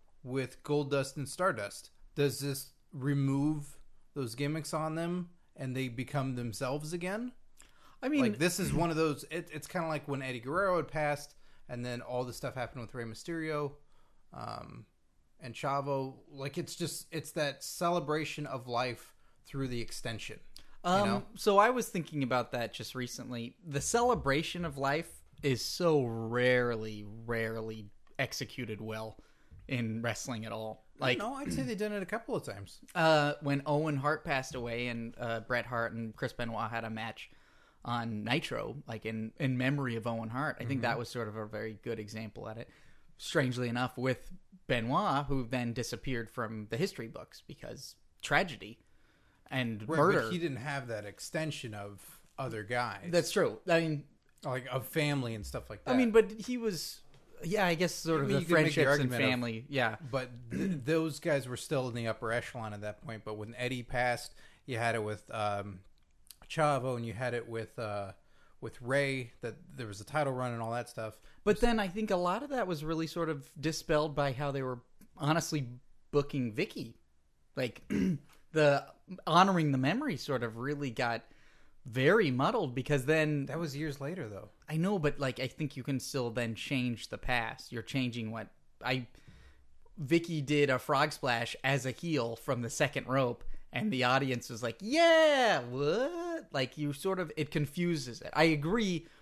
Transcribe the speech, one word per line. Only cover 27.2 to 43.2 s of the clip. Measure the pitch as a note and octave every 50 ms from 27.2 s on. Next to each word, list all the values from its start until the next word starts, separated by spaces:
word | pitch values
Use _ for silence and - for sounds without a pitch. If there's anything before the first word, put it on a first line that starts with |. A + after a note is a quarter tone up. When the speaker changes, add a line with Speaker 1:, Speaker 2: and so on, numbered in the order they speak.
| A2+
Speaker 2:
rarely | A#2 A#2 A2+ A2+ A2 A2+ A#2 A2 A2 A2 A2 G2+ G#2 - - - - - -
executed | B2+ - - - B2 - - C3 A#2+ A2 G#2+ G2+
well | G#2+ A2 A2 A2 A2+ A2 - - - - - _ - - - - -
in | - C3 A#2+ A#2 A2 A2 A#2
wrestling | A#2 A#2 G#2+ - - C3 A#2+ G#2+ A2
at | A2
all. | A2 A2 A2 A2 G#2+ - _ - - -
Like, | C#3 B2+ B2+
Speaker 1:
No, | F#3+ G#3 B3 C#4
I'd | C4+ D4 C#4+
say | - - B3+
they've | B3 A3
done | F#3 G#3+ G#3+ G#3
it | G3+ F#3
a |
couple | - G#3+ A#3 - - A3
of | C#3 -
times. | A#2 G2 G2+ G2+ - - - - - -
Speaker 2:
uh, | F3 D#3+ D#3+ D#3 D3+ D3 D3 C#3+ -
when | D3+ C#3+ C#3 C#3 C#3
Owen | D3+ C#3+ D3 D#3+ D#3 C#3+
Hart | C3+ C#3 D3+ D#3 D3+ -
passed | E3+ C#3 C3 C3 - D3+
away | B2+ A#2 A#2 A#2 A#2+ B2
and, | B2 A#2 A#2 A#2 A#2 -
uh, | - A#2+ A#2 A2+ A2+
Bret | G#2+ - B2+ A#2+ A#2
Hart | A#2+ B2 A#2 A#2 A2 A2+
and | A2+ A2+ A2 -
Chris | - C3+ - -
Benoit | - A#2+ A#2 A2+ G#2 A2+ A2
had | A#2 A2+ A2+
a | A2
match | A2 A2 A2+ A2+ - - - - - - - - _ - - _ _ _ -
on | B2 A#2+ A#2 A2+ A#2 G#2+ G#2+ G#2
Nitro, | A2 C3+ E3 - - A#2+ A2 G#2 A#2 B2+ C#3+ -
like, | B2+ A2+ G#2+ -
in, | A2+ A2+ A2 A2 A2+ - -
in | D3 C3 B2+
memory | B2 B2+ C3+ D3 C#3+ C3+ B2 A2+
of | A2+ G#2+
Owen | A#2+ A#2 A2+ A2+ A2
Hart, | A#2+ C3 D3+ C#3+ - -
I | A#2
think | A#2+ C#3 B2
Speaker 1:
Mm-hmm. | B2
Speaker 2:
that | A#2+ G#2+ A#2+
was | A2+ -
sort | - A#2+ A2+
of | G#2+ G#2
a | A2 G#2+
very | A2+ A2 G#2+ A2+ A2 G#2+ -
good | - A#2+ A2+ G#2+
example | G#2 G2+ G#2+ A2 A2 G#2 - - G#2+
at | A2 A2
it. | A2+ - - - - - - - - - - -
Strangely | -